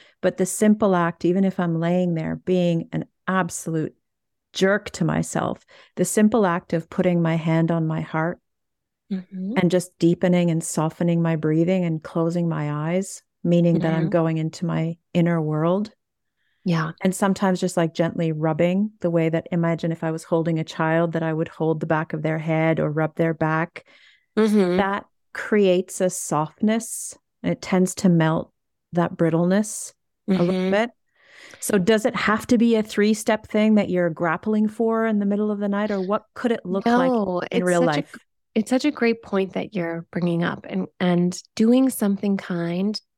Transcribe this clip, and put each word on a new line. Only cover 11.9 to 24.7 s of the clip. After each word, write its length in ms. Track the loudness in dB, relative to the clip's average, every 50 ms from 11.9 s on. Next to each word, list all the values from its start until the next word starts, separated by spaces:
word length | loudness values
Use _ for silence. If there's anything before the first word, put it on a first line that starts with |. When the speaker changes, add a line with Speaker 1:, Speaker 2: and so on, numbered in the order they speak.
| -2 -4 -6
Speaker 1:
closing 460 | -6 -4 -2 -2 0 0 -2 -2 -2
my 460 | -2 -2 -4 -4 -4 -4 -4 -2 -2
eyes, 280 | -2 -4 -6 -10 -18 -20 _ _ _ -2
meaning 360 | 2 2 4 4 4 2 2
that 120 | 2 0 0
I'm 120 | 0 0
Speaker 2:
Mm-hmm. 40 | 0
Speaker 1:
going 300 | 0 0 0 0 0 -2
into 260 | -4 -4 -6 -6 -6
my 320 | -4 -2 -2 -2 -4 -6 -10 _ _ -2
inner 300 | 0 2 2 2 0 -2
world. 480 | -2 -2 0 0 0 0 0 -2 -6 _ _ _ _ _ _ _ _ _ _ _ _ _ _ -4
Speaker 2:
Yeah. 280 | -2 -2 -2 -2 -4 -6 -4
Speaker 1:
And 120 | -2 -2 0
sometimes 460 | 0 0 0 0 2 0 0 0 0
just, 180 | 0 -2 0
like, 160 | 0 0 0 0
gently 380 | -2 -2 -2 -2 -2 -2 -2
rubbing 600 | -2 0 0 -2 0 2 0 0 2 0 -2 -2 -4 -6
the 100 | -4 -2
way 180 | 0 2 0 2
that, 200 | 0 -2 -4 -2
imagine 400 | -2 0 0 0 0 -2 -2 -4
if 140 | -4 -4 -4
I 80 | -6 -6
was 100 | -6 -4
holding 380 | -2 -2 0 0 0 -2 -2
a 40 | -4
child, 480 | -4 -4 -2 0 2 2 2 0 0 -2
that 100 | -2 -4
I 80 | -2 -2
would 160 | -4 -4 -6
hold 320 | -6 -4 -2 -2 -2 -2
the 60 | -2
back 260 | -2 -2 -2 -2 -4 -6
of 100 | -6 -4
their 160 | -2 -4 -2
head 400 | -2 -2 0 0 2 2 2 0
or 100 | 0 -2
rub 280 | -2 -2 -2 -2 -2
their 180 | -2 -2 -2 0
back. 500 | -2 -2 0 0 -2 -2 -4 -8 -14 -20 _ -20 -20 _ _ _ _ _ _ -2
Speaker 2:
Mm-hmm. 400 | 0 2 2 4 4 2 2